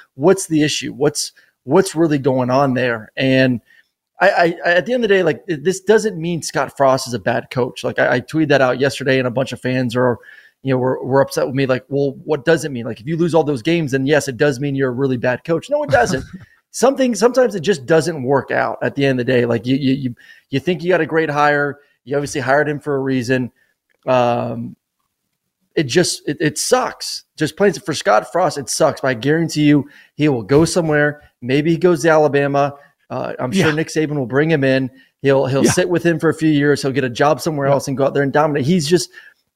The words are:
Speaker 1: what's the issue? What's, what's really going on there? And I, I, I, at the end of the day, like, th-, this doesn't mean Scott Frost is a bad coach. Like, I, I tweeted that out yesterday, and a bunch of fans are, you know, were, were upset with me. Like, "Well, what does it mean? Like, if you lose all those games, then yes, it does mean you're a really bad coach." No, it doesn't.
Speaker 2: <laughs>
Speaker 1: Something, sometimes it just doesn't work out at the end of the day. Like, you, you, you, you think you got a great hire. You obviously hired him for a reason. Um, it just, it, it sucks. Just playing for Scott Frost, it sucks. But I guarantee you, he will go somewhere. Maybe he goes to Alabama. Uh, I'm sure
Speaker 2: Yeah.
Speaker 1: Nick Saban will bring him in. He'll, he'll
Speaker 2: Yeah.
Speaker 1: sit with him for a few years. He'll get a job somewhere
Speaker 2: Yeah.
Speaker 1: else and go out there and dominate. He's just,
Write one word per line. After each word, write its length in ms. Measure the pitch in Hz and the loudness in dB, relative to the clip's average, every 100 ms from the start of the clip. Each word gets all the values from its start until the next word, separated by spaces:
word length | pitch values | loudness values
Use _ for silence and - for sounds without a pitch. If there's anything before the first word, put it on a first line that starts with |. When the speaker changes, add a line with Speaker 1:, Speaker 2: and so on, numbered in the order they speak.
| _ - | _ -2
Speaker 1:
what's 320 | 160 190 - | 2 2 0
the 160 | 156 | 0
issue? 300 | 147 - 127 | 0 -2 -8
What's, 400 | 113 147 - - - _ _ 123 | -2 -2 -2 -8 -12 _ _ 0
what's 300 | 175 185 156 | 0 2 0
really 240 | 165 147 | 0 2
going 300 | 135 131 123 | 0 0 0
on 220 | 131 139 123 | 2 2 0
there? 360 | 127 113 104 - | -2 -4 -8 -4
And 440 | 135 131 131 120 - _ _ _ _ - | 0 2 2 0 -6 _ _ _ _ 0
I, 80 | 185 | 2
I, 140 | 196 170 170 175 | 4 0 0 0
I, 80 | 175 | 0
at 100 | 180 | 0
the 80 | |
end 100 | 247 | -2
of 60 | 220 | 2
the 60 | 196 | 2
day, 80 | |
like, 220 | 165 - - | 2 -2 -6
th-, 140 | 151 | -4
this 160 | 160 185 | -4 -2
doesn't 360 | - 220 208 175 | 2 2 2 -4
mean 200 | 170 165 | -4 -6
Scott 340 | - 156 131 - | -4 -4 -6 0
Frost 300 | 165 160 120 | 2 2 -2
is 60 | 117 | -4
a 40 | |
bad 300 | 120 123 - | -2 -4 -4
coach. 340 | 127 123 - | -4 -4 -4
Like, 140 | 127 123 | -6 -2
I, 180 | 131 127 | 0 0
I 40 | |
tweeted 280 | - 156 151 | -2 -2 2
that 120 | 139 | 2
out 180 | 127 127 | 2 2
yesterday, 380 | 135 - 143 131 | -2 -2 -2 0
and 100 | 127 | 0
a 40 | |
bunch 200 | 117 131 | -4 -4
of 80 | 120 | -6
fans 360 | 127 127 123 123 | -4 -2 -2 0
are, 240 | 127 110 - - - _ | 0 0 -8 -20 -20 _
you 100 | 135 | -4
know, 40 | 127 | -2
were, 260 | 127 131 | -2 -4
were 160 | 139 135 | 0 0
upset 240 | 139 160 147 | 2 -2 -2
with 80 | 135 | -2
me. 100 | 131 | -2
Like, 180 | 127 - | -2 -2
"Well, 220 | 135 143 131 | -2 -2 -4
what 220 | - 151 165 | -6 -2 2
does 180 | 165 | 0
it 80 | 156 | 0
mean? 140 | 127 117 | -8 -8
Like, 160 | 107 | -10
if 60 | 117 | -8
you 100 | 165 | -2
lose 160 | 170 160 | 0 2
all 80 | |
those 180 | 147 139 | 0 -2
games, 300 | 160 170 147 | -2 -2 0
then 140 | 135 135 | -2 2
yes, 220 | 147 139 | 0 0
it 80 | 117 | 0
does 220 | 147 123 | 0 0
mean 140 | 143 135 | -4 -2
you're 120 | 131 | -2
a 40 | |
really 240 | 120 139 123 | 0 -2 0
bad 260 | 127 120 | -2 -4
coach." 260 | - 165 - | -4 -4 -2
No, 140 | 294 | -4
it 60 | 285 | 2
doesn't. 340 | 254 220 123 - | 2 2 -2 -6
Speaker 2:
<laughs> 420 | - - _ _ | -18 -20 _ _
Speaker 1:
Something, 440 | - 247 269 254 196 | 0 0 2 0 2
sometimes 400 | 233 254 247 196 | 2 2 0 0
it 60 | |
just 240 | 147 160 120 | -2 -2 2
doesn't 380 | 160 160 160 | 2 2 -4
work 280 | 123 139 - | 0 0 0
out 260 | 127 123 - | -2 -2 -4
at 140 | 123 - | -6 0
the 100 | 139 | 0
end 120 | 127 | 0
of 60 | 120 | 0
the 60 | |
day. 140 | 127 120 | 2 2
Like, 200 | 117 120 | 0 0
you, 100 | 139 | 0
you, 160 | 131 | 0
you, 220 | 135 127 117 - - _ | -2 -4 -10 -18 -20 _
you 100 | 135 | -4
think 240 | 180 170 | -2 -2
you 60 | 175 | 0
got 100 | 170 | 0
a 40 | 147 | 0
great 240 | 160 156 | 0 0
hire. 500 | 143 147 147 143 135 _ _ | 2 2 2 -2 -6 _ _
You 120 | 120 139 | -6 -4
obviously 240 | 143 147 | -4 -4
hired 260 | 123 143 147 | 0 2 2
him 100 | 147 | -4
for 140 | 151 135 | -4 -4
a 40 | |
reason. 500 | 135 131 117 127 120 - _ _ _ _ 135 | -2 -2 0 -2 -2 -10 _ _ _ _ 0
Um, 680 | 127 120 120 120 120 123 - _ _ _ _ _ _ _ _ _ - | 2 2 0 -4 -8 -10 -14 _ _ _ _ _ _ _ _ _ -4
it 80 | |
just, 440 | 135 151 165 - - | 0 0 0 -2 -8
it, 100 | 143 | -2
it 180 | 151 - | -2 -2
sucks. 680 | - 247 240 - - - - - | 0 0 0 -8 -12 -12 -16 -6
Just 220 | 156 - | -6 0
playing 160 | 202 | 0
for 200 | - - | 0 -6
Scott 380 | 135 196 208 - | -4 2 2 2
Frost, 260 | 170 175 143 | -2 -2 -2
it 120 | 131 | -8
sucks. 320 | - 160 - | 0 0 0
But 80 | 135 | -4
I 40 | |
guarantee 500 | 120 135 160 165 151 | -2 0 0 0 2
you, 260 | 147 143 131 - _ - | 4 4 0 -12 _ -2
he 140 | 151 | 0
will 140 | 123 | 0
go 200 | 95 143 165 | 2 2 4
somewhere. 560 | 185 165 151 147 143 - _ | 0 0 2 0 -2 -14 _
Maybe 300 | 123 143 156 | -2 2 2
he 60 | 165 | 4
goes 240 | 180 160 | 2 2
to 60 | 165 | 4
Alabama. 640 | 156 151 143 143 139 143 143 _ _ _ | 4 4 2 2 2 0 -4 _ _ _
Uh, 240 | 127 123 - | -8 -8 -6
I'm 120 | 127 | -2
sure 160 | 190 160 | 0 2
Speaker 2:
Yeah. 60 | 151 | 0
Speaker 1:
Nick 120 | 160 | -2
Saban 300 | 160 151 147 | -2 -2 -2
will 80 | 120 | -2
bring 240 | 131 160 | 0 2
him 140 | 156 | 2
in. 260 | 135 131 127 - _ _ | 2 2 -2 -8 _ _
He'll, 240 | 139 135 139 | 2 2 2
he'll 160 | 135 - | 2 2
Speaker 2:
Yeah. 60 | |
Speaker 1:
sit 180 | - 180 | 2 0
with 160 | 170 170 | 0 0
him 140 | 160 | 0
for 100 | 160 | 0
a 40 | |
few 160 | - 160 | 0 2
years. 320 | 147 147 139 | 2 2 2
He'll 100 | 139 | 0
get 120 | 131 | -2
a 60 | 127 | -4
job 320 | 113 143 139 | 0 2 2
somewhere 260 | 170 147 139 | -2 -2 0
Speaker 2:
Yeah. 60 | |
Speaker 1:
else 140 | 139 143 | 0 0
and 100 | 131 | -2
go 80 | 135 | 0
out 80 | |
there 100 | 143 | 0
and 80 | 143 | 0
dominate. 320 | 147 156 147 127 | 2 2 0 2
He's 220 | 185 143 | 0 2
just, 220 | 175 - - - _ _ | 0 0 -12 -20 _ _